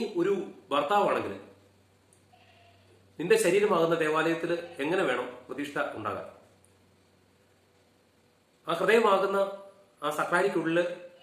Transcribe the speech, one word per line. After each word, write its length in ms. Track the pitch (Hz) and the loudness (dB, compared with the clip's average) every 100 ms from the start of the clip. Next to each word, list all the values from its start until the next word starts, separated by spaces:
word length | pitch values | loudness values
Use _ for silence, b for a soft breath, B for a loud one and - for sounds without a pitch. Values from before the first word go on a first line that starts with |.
| 220 175 | -2 -2
ഒരു 120 | 180 196 - - - | 0 0 -4 -14 -2
ഭർത്താവാണെങ്കിൽ 640 | 139 - 208 175 123 104 - - - _ _ _ _ _ _ _ _ _ _ _ _ _ _ _ - | -2 2 2 2 0 -4 -10 -14 -20 _ _ _ _ _ _ _ _ _ _ _ _ _ _ _ -10
നിന്റെ 180 | 170 220 | 2 4
ശരീരമാകുന്ന 520 | 175 196 202 180 165 165 | 4 4 4 4 2 2
ദേവാലയത്തിൽ 480 | 156 156 165 165 170 170 - - | 2 2 2 0 -2 -4 -6 -6
എങ്ങനെ 200 | 143 190 160 | -2 0 0
വേണം 180 | 123 123 - - | -2 -4 -12 -14
പ്രതിഷ്ഠ 300 | 135 143 151 143 113 | -10 -6 -4 -6 -6
ഉണ്ടാകാൻ? 300 | 107 95 - - _ _ _ _ _ _ _ _ _ _ _ _ _ _ _ _ _ _ _ _ _ _ 151 | -6 -8 -10 -18 _ _ _ _ _ _ _ _ _ _ _ _ _ _ _ _ _ _ _ _ _ _ -6
ആ 60 | 170 | -2
ഹൃദയമാകുന്ന 580 | 190 226 220 196 196 196 196 - - - _ _ 147 | 4 4 6 4 2 0 -2 -4 -16 -20 _ _ -6
ആ 40 | 147 | -4
സക്രാരിക്കുള്ളിൽ 600 | - 175 196 180 156 170 175 - - - | 0 2 2 0 0 0 0 -6 -14 -20